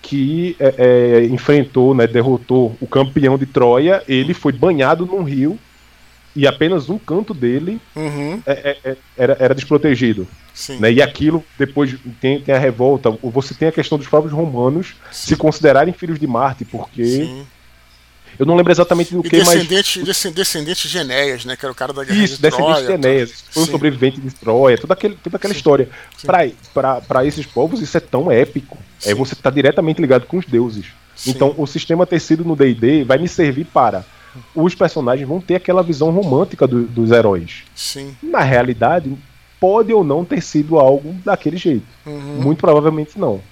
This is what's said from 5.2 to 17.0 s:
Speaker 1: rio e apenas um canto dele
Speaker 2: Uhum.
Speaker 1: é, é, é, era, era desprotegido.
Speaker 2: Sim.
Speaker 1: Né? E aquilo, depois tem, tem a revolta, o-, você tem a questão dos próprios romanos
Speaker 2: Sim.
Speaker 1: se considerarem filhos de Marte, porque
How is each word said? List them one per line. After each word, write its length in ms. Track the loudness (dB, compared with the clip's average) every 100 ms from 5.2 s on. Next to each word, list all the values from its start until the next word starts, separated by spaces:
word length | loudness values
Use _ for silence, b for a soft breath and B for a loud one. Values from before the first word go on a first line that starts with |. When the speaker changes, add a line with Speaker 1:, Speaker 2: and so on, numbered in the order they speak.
Speaker 1:
rio 360 | -4 -2 -2 -4 _ _ _ _ _ _ _ 0
e 100 | 0
apenas 400 | 2 0 0 -4
um 80 | -8
canto 360 | -4 -4 -4
dele 480 | -4 -2 -2 -4 -10 _ -10
Speaker 2:
Uhum. 460 | -8 -6 -8 -8 -6
Speaker 1:
é, 60 | -4 -4 -6 -10
é, 60 |
é, 60 | -10 _ -2
era, 180 | 0 2
era 160 | 0 0
desprotegido. 720 | 0 2 2 2 0 0 -6 -14 -20
Speaker 2:
Sim. 240 | -18 -14 0
Speaker 1:
Né? 160 | 2
E 80 | 4
aquilo, 420 | 2 2 0 0 -6 -6
depois 380 | -4 -2 -4 -4 -16 -4
tem, 180 | -2 -2
tem 160 | 0 2
a 40 |
revolta, 500 | 0 0 0 2 0 -2
o-, 80 | -4
você 220 | -6 -6
tem 140 | -2 -2
a 40 |
questão 260 | -2 -4 -4
dos 100 | 0
próprios 260 | 0 0
romanos 640 | -4 -4 -2 0 -2 -6 -16 B
Speaker 2:
Sim. 180 | -16 -4
Speaker 1:
se 60 | 0
considerarem 580 | 0 2 4 4 2
filhos 260 | -2 -8 -6
de 80 | -2
Marte, 360 | -2 -2 -4
porque 400 | -12 -12 -12 -4